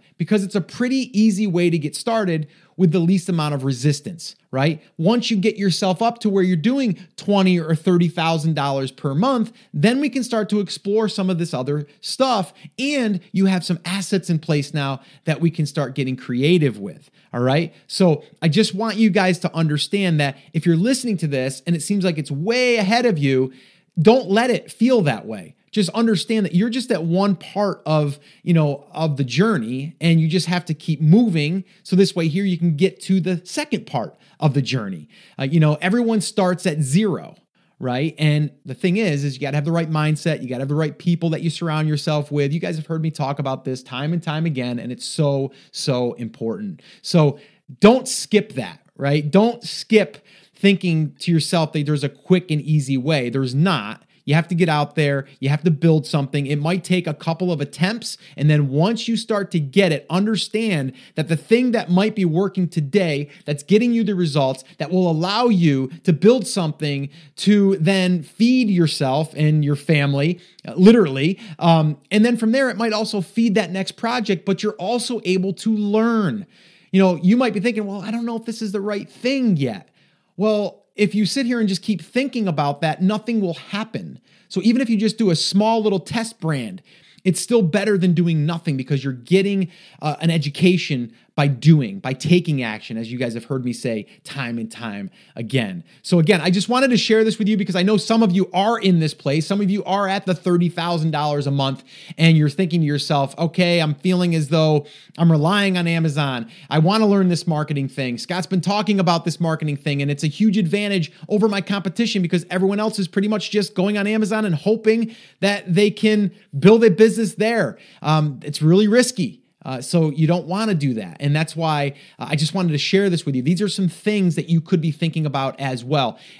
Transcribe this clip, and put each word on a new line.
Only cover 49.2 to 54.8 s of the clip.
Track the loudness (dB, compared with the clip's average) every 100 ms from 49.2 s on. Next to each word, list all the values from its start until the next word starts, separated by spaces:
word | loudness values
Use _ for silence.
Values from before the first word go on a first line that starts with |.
| 2
Don't | 4 4 0
skip | -10 -14 2 2 2 -4 _ _ _
thinking | _ 2 2 0 0 -2 -4
to | 0
yourself | 0 2 0 -2
that | -2
there's | -2 -2
a | -4
quick | -8 0 2 2
and | -4
easy | 0 0 0 -2
way. | 0 -2 -2
There's | -2 -2 0
not. | 0 0 -4 -12 _ _ 0
You |
have | 0 0
to |
get | 0 0
out | 0